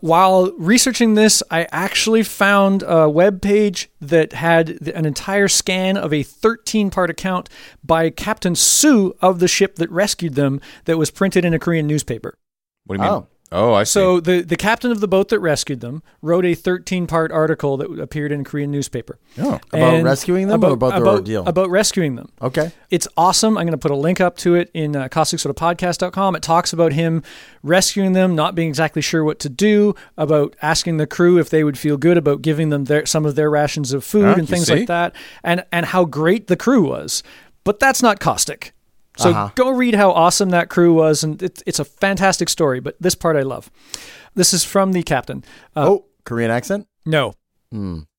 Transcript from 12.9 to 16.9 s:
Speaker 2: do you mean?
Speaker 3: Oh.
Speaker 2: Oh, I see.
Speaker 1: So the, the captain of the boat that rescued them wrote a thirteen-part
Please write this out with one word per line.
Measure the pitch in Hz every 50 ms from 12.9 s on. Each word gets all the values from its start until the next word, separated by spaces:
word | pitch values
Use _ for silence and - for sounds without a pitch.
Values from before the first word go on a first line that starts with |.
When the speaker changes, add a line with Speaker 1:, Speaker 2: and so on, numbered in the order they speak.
| 95
Speaker 2:
do | 98 117
you | 165
mean? | 208 143 101
Speaker 3:
Oh. | _ _ _ _ _ -
Speaker 2:
Oh, | 87 104 123 -
I | 101 -
see. | 208
Speaker 1:
So | - 208 190 185 180 180
the, | 170 170 180 180
the | 175 170 170
captain | - - 202 226 226 - 247 233
of | 214
the | 202 208
boat | 180 190 202 202
that | 233 214
rescued | 190 165 147 - - - 143 123
them | 113 120 131 160 - _ _ _ -
wrote | 147 170 180 180
a | 180 170
thirteen-part | 160 - - 180 185 175 -